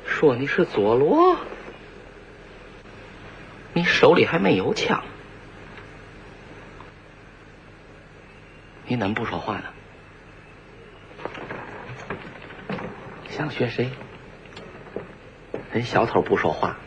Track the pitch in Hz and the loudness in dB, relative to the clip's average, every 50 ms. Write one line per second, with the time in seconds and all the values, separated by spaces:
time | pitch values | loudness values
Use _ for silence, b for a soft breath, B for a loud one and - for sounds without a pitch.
0 | - - - - 165 147 123 120 135 143 - - 165 - - 113 98 107 113 127 | -4 -4 0 6 6 6 6 6 0 0 2 2 2 2 4 2 4 6 6 6
1 | 143 165 277 311 349 370 339 - - - - - - - - - - - - - | 6 6 8 8 8 8 6 4 -2 -10 -12 -12 -14 -16 -16 -16 -18 -18 -18 -18
2 | - - - - - - - - - - - - - - - - - - - - | -18 -18 -18 -20 -20 -20 -20 -20 -20 -20 -18 -18 -18 -18 -18 -18 -18 -18 -18 -18
3 | - - - - - - - - - - - - - - - 170 175 - - - | -18 -18 -18 -16 -16 -16 -16 -16 -16 -18 -18 -18 -18 -2 0 2 2 4 6 8
4 | - 131 170 180 113 - - 170 196 185 - 92 92 - - - - - - - | 8 8 10 8 6 4 4 2 4 4 4 4 4 0 0 0 0 0 0 -2
5 | - - - - - - - - - - - - - - - - - - - - | -2 -10 -16 -16 -18 -18 -18 -18 -18 -18 -18 -18 -18 -16 -16 -16 -16 -16 -18 -18
6 | - - - - - - - - - - - - - - - - - - - - | -18 -18 -18 -18 -18 -18 -18 -18 -18 -18 -18 -18 -18 -18 -18 -18 -18 -18 -20 -20
7 | - - - - - - - - - - - - - - - - - - - - | -20 -20 -20 -20 -20 -20 -20 -20 -20 -20 -20 -20 -20 -20 -20 -20 -20 -20 -20 -20
8 | - - - - - - - - - - - - - - - - - - 123 120 | -20 -20 -20 -20 -20 -20 -20 -20 -20 -20 -20 -20 -20 -20 -20 -18 -6 -4 -2 0
9 | 101 98 110 - 113 - - 87 - - 104 90 - - - - - - - - | 0 0 0 0 -2 -2 -4 -4 -2 -4 -4 -4 -6 -10 -14 -14 -18 -20 -20 -20
10 | - - - - - - - - - - - - - - - - - - - - | -20 -20 -20 -20 -20 -20 -20 -20 -20 -20 -20 -20 -20 -20 -20 -20 -20 -20 -20 -20
11 | - - - - - - - - - - - - - - - - - - 123 - | -20 -20 -18 -12 -12 -10 -10 -10 -10 -10 -10 -10 -10 -12 -12 -14 -12 -12 -12 -12
12 | - - - - - - - - - - - - - - 202 175 - - - - | -10 -10 -10 -10 -10 -14 -14 -16 -16 -16 -16 -14 -6 -6 -6 -6 -6 -8 -10 -12
13 | - - - - - - - - 151 147 - - 127 117 - - 120 127 131 - | -14 -14 -14 -14 -12 -10 -4 -4 -4 -4 0 0 0 0 2 0 0 -2 -2 -8
14 | - - - - - - - - - - - - - - - - - - - - | -14 -16 -16 -18 -18 -18 -18 -18 -18 -18 -16 -16 -16 -16 -16 -16 -16 -10 -10 -10
15 | - - - - - - - - - - - - - - - 113 123 - - - | -10 -10 -16 -18 -20 -20 -20 -20 -12 -10 -10 -10 -10 -4 -2 -2 -2 2 4 2
16 | 110 117 - 95 85 - 104 92 - 85 76 - - 90 - - - | 4 6 4 2 4 4 2 4 4 2 2 2 0 -2 -2 -6 -12